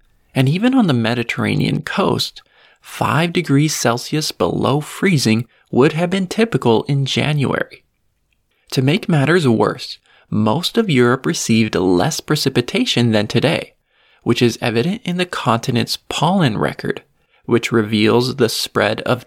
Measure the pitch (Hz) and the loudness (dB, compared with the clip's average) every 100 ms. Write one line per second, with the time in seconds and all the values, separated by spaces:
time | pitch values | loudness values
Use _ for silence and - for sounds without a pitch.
0 | _ _ _ - 131 170 240 262 196 123 | _ _ _ 0 0 2 2 2 2 2
1 | 113 120 117 - 107 104 110 - - - | 0 -2 -4 -2 -2 0 0 -2 -4 -2
2 | 190 113 - - - _ _ _ - - | 0 0 -4 -10 -20 _ _ _ -20 -4
3 | 113 123 175 165 131 139 151 - 120 120 | -2 0 0 -2 0 2 2 0 -2 -2
4 | - 147 151 - 87 - 107 139 147 - | -2 -4 -6 -2 -2 0 0 0 -4 -4
5 | 190 165 113 110 120 _ _ - 135 151 | 0 2 2 0 -2 _ _ 2 2 2
6 | 175 196 180 - 226 - 123 110 - 143 | -2 -2 -4 -2 -2 0 2 2 2 -2
7 | 135 - 123 151 123 - - - _ _ | 0 -2 -2 0 0 -2 -4 -16 _ _
8 | _ _ _ _ _ _ _ - 131 175 | _ _ _ _ _ _ _ -2 0 0
9 | - 160 135 175 147 110 107 - - - | 0 0 2 2 2 2 2 -2 -10 -18
10 | _ _ _ 101 110 113 175 240 220 135 | _ _ _ -2 0 0 0 -2 0 2
11 | 120 127 156 165 - 113 110 87 92 87 | 2 2 -2 -4 0 2 2 2 2 2
12 | 120 - - 151 - 127 120 196 247 - | 2 -4 -4 -2 0 -2 -2 -2 -2 0
13 | 120 110 104 117 139 165 - _ _ _ | 2 2 0 0 0 -2 -6 _ _ _
14 | _ _ - 120 120 110 120 113 147 214 | _ _ -2 2 2 0 -2 -2 -2 -4
15 | - 175 175 - - 117 - 120 113 - | -6 -4 -4 -4 -2 -2 0 -2 -2 -6
16 | _ - 151 196 147 101 69 - - - | _ -4 0 2 2 0 -4 -4 -6 -8
17 | - _ _ _ - 117 - 117 107 110 | -10 _ _ _ 0 0 2 0 0 2
18 | 107 113 123 131 110 - - - 104 110 | 4 2 0 0 0 0 -4 0 0 0
19 | - 120 | -2 -4